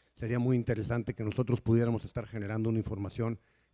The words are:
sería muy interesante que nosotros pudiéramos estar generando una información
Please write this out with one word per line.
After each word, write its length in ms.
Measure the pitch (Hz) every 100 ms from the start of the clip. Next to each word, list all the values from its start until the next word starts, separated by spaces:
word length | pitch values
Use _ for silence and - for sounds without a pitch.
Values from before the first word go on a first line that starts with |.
| _
sería 240 | - 113 123
muy 180 | 123 123
interesante 580 | 117 110 107 120 104
que 100 | -
nosotros 360 | 107 117 120 120
pudiéramos 440 | - 113 117 113
estar 220 | - - 104
generando 440 | 110 101 110 110
una 80 | 110
información 600 | 104 98 101 - 113 110 _ _ _